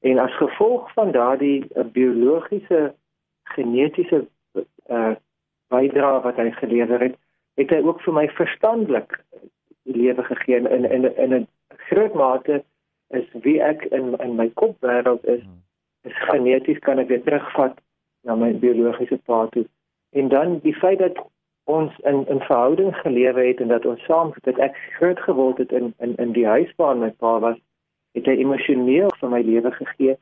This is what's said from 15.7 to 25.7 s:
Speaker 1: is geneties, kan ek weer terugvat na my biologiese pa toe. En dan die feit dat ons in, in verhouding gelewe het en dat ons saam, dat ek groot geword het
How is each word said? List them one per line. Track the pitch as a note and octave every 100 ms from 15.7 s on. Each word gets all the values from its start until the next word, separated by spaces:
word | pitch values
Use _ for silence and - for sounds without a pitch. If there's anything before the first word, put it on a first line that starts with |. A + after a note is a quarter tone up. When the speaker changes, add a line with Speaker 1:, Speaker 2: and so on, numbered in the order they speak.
| _ _ _
Speaker 1:
is | - - -
geneties, | D3 B2 C3 C3 D3+
kan | - C3+
ek | B2+
weer | B2
terugvat | C#3 D3 - - C3 - _ _ _ _
na | - A2+
my | A#2
biologiese | G#2+ B2 A#2 A#2 A#2+ A#2+ C3 -
pa | A#2 A2+
toe. | A#2+ A2+ _ _ _ _
En | C#3+ C#3
dan | C3+ E3 E3
die | D3+ D3
feit | F3+ F#3+
dat | F#3 F3+ - _ _ _ -
ons | D#3 D#3 -
in, | - C#3 C3+
in | C#3
verhouding | - B2+ B2 D#3+ G3 -
gelewe | D#3+ B2 B2+ B2+ B2+
het | B2+
en | A#2+
dat | A#2 A#2
ons | A#2
saam, | - E3 D#3+ D3
dat | - B2+
ek | C3+ - - -
groot | E3+ F3+
geword | - B2+ C3 B2+
het | B2+